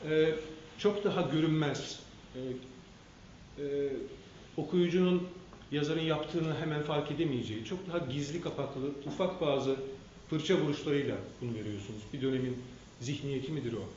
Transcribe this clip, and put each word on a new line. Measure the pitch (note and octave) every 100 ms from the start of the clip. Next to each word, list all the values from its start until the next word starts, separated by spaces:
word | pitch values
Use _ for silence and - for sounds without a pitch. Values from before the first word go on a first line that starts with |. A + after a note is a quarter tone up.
| D3+
Ee, | D#3 D#3+ D#3 - - - -
çok | G#3 G3+
daha | G3 F3+
görünmez, | D3 D#3 D#3+ D#3 D3 B2+ - - - - -
e, | B2+ C3 B2 - - - - - - - - - -
e, | C#3+ C#3+ C#3+ C3+ - - - - - -
okuyucunun | D#3 F3+ F3 F3 F3+ F3+ F3 - - - -
yazarın | C#3+ D3 D#3+
yaptığını | D#3+ D3+ - E3+ D#3+ D3
hemen | D#3+ D3+
fark | D3+ D3+ -
edemeyeceği, | C#3+ E3 B2 G2+ G#2+
çok | A2+ F#3 F#3
daha | E3+
gizli | C#3 C#3 C#3 E3+
kapaklı, | E3 - C3 C3 C3+ C#3+ -
ufak | - F3+ -
bazı | D#3 C#3 B2+ C3 - - - - -
fırça | D#3 D3+
vuruşlarıyla | F3+ D#3 C#3+ - C#3+ B2 - - -
bunu | B2
veriyorsunuz. | A2 G#2 G2+ G2 G#2+ G#2
Bir | C3+
dönemin | C3 C3 B2+ A#2+ - - - -
zihniyeti | A#2+ D3 C#3 C3+ C3
midir | D3+ A#2+
o? | A2 G2